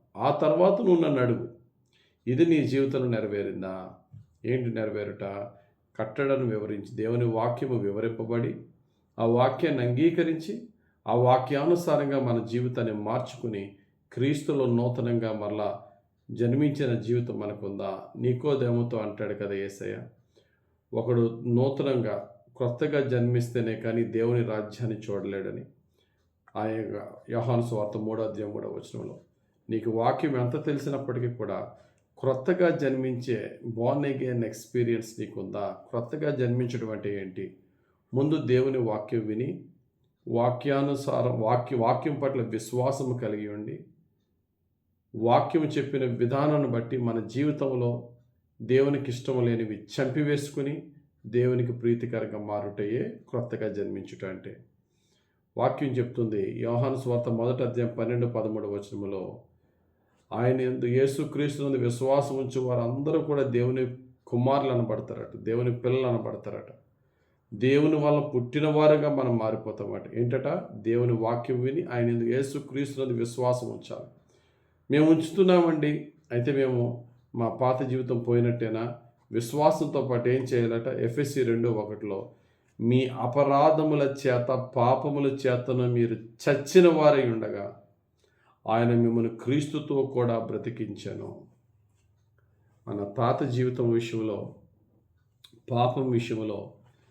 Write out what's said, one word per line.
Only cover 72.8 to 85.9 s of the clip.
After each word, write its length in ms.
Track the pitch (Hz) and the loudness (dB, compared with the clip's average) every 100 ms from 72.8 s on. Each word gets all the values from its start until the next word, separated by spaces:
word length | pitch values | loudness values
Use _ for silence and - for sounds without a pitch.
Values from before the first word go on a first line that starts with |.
| 143 131 | -4 -4
నందు 120 | 131 | -4
విశ్వాసం 540 | 120 117 - 123 123 113 | -2 -4 0 0 0 -2
ఉంచాలి. 400 | 113 - - - - _ _ _ _ _ _ _ | -10 -12 -14 -14 -20 _ _ _ _ _ _ _
"మేము 200 | 143 156 | 6 8
ఉంచుతున్నామండి, 1000 | 160 - 196 185 180 170 156 147 151 - _ _ | 6 4 4 6 8 6 4 0 -2 -6 _ _
అయితే 200 | 120 120 | -2 0
మేము, 600 | 139 135 123 117 - - _ _ 120 | 2 2 2 0 -4 -12 _ _ -4
మా 140 | 113 | -2
పాత 340 | 110 127 131 | 0 0 2
జీవితం 360 | 135 127 120 120 | 0 -2 -2 -2
పోయినట్టేనా?" 760 | 117 120 120 - 113 113 120 - - _ _ | 2 4 4 2 -2 -2 -4 -8 -16 _ _
విశ్వాసంతో 760 | 110 120 147 151 156 151 143 123 | -4 -2 2 4 4 0 -2 0
పాటు 220 | 120 123 | 0 2
ఏం 140 | 127 | 0
చేయాలట? 440 | 135 123 117 117 117 | 2 0 2 0 -2
ఎఫ్ఎస్సి 560 | - 113 120 135 135 | -2 -2 0 -2 0
రెండు 260 | 120 113 120 | 2 2 2
ఒకటిలో, 640 | 110 101 104 107 98 - - _ _ _ _ | 0 -4 -6 -6 -8 -8 -18 _ _ _ _
"మీ 260 | 117 123 127 | 2 4 2
అపరాధముల 960 | 120 120 139 139 139 151 156 156 147 | -2 -2 2 4 6 6 6 4 4
చేత, 680 | 139 139 135 123 - 131 120 131 | 2 0 0 2 2 -2 -2 0
పాపముల 520 | 120 135 147 143 139 | 2 2 0 0 0
చేతను 640 | 139 131 123 123 127 123 | 0 0 0 0 0 2